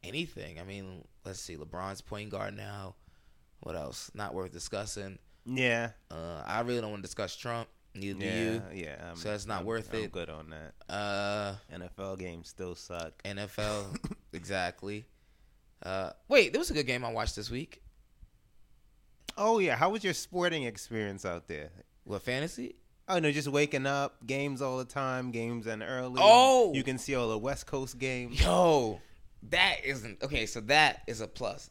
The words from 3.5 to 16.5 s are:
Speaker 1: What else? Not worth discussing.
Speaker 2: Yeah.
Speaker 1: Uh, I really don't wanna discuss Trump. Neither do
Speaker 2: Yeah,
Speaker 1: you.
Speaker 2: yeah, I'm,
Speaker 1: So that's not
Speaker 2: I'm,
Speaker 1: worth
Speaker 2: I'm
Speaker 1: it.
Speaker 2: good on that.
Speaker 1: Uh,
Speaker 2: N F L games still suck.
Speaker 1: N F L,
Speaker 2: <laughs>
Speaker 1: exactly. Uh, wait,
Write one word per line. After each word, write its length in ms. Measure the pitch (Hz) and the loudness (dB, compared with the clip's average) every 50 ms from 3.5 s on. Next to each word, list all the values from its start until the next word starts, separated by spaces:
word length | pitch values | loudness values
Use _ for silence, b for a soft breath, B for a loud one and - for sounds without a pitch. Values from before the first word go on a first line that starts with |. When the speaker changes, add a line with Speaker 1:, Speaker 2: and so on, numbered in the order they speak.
| _ - | _ -16
Speaker 1:
What 160 | - - 82 | -12 -8 -6
else? 340 | 85 76 67 57 - - - - | -6 -6 -6 -8 -10 -14 -14 -10
Not 200 | - 104 101 - | -8 -8 -6 -6
worth 180 | 92 92 92 | -6 -6 -6
discussing. 680 | - 85 - - - 98 104 107 - 104 98 95 95 - _ - - - - | -8 -12 -10 -8 -6 -6 -6 -6 -8 -8 -10 -10 -12 -16 _ -20 -20 -20 -10
Speaker 2:
Yeah. 460 | 120 127 131 131 123 117 117 117 117 113 - _ _ | -6 -2 2 4 4 4 2 0 -4 -8 -12 _ _
Speaker 1:
Uh, 340 | - 80 82 85 85 76 - | -12 -10 -8 -8 -8 -8 -8
I 160 | - 95 110 | -4 -2 -2
really 200 | 120 120 123 120 | 0 0 0 -2
don't 100 | 110 107 | -2 -4
wanna 100 | 107 101 95 | -8 -8 -10
discuss 320 | - - - 107 92 - | -10 -6 -6 -6 -6 -6
Trump. 320 | - - 127 117 117 113 - - _ _ _ - | -8 -8 -6 -6 -6 -6 -10 -14 _ _ _ -12
Neither 240 | 98 98 101 98 92 | -8 -6 -6 -4 -4
do 60 | 98 | -4
Speaker 2:
Yeah, 80 | 95 92 | -2 -2
Speaker 1:
you. 280 | 90 87 110 113 113 101 92 82 | 0 0 0 -2 -2 -6 -8 -10
Speaker 2:
yeah, 220 | 98 85 78 71 - 80 87 | -10 -8 -8 -10 -10 -12 -12
I'm, 40 | 85 85 | -12 -8
Speaker 1:
So 120 | 85 104 | -6 -4
that's 160 | 104 104 98 | -4 -4 -4
not 140 | 107 107 95 | -4 -6 -4
Speaker 2:
I'm, 40 | 90 | -4
Speaker 1:
worth 280 | 104 113 113 104 - - | -2 -4 -4 -4 -4 -4
Speaker 2:
I'm 80 | 113 107 | -4 -4
Speaker 1:
it. 60 | 101 | -4
Speaker 2:
good 180 | - 92 85 78 | -6 -8 -8 -8
on 200 | 78 78 78 78 | -8 -12 -12 -14
that. 240 | 80 78 80 80 - - - - - | -14 -14 -14 -16 -18 -20 -14 -8 -6
Speaker 1:
Uh, 600 | 101 104 101 101 98 101 101 101 107 104 101 98 104 - - | -4 -4 -2 -2 -2 -2 -2 -2 -2 -2 -4 -6 -8 -12 -14
Speaker 2:
N 120 | - 90 90 | -14 -12 -12
F 160 | 87 - - | -12 -10 -10
L 160 | 98 98 95 | -8 -8 -6
games 340 | 92 90 90 85 85 80 - | -8 -8 -10 -10 -12 -14 -16
still 240 | - - 92 90 87 | -12 -10 -8 -8 -8
suck. 380 | - - - 90 85 82 80 - _ - | -10 -12 -10 -8 -8 -8 -8 -10 _ -10
Speaker 1:
N 140 | 101 101 101 | -10 -8 -6
F 220 | 104 101 - - | -8 -8 -6 -4
L, 340 | 104 107 107 104 101 98 - - - - | -2 -2 -2 -4 -4 -6 -8 -8 -8 -8
Speaker 2:
<laughs> 220 | - - - - - | -10 -10 -14 -14 -12
Speaker 1:
exactly. 720 | 90 85 95 101 95 90 87 90 - - 98 104 104 110 - _ _ _ _ _ _ _ - _ _ _ _ _ _ - | -12 -8 -4 -2 0 0 -2 -4 -6 -10 -8 -8 -8 -10 -14 _ _ _ _ _ _ _ -20 _ _ _ _ _ _ -8
Uh, 280 | - 92 95 95 82 - - _ - | -4 -4 -2 -4 -4 -8 -12 _ 6
wait, 260 | - 277 202 - | 8 8 8 8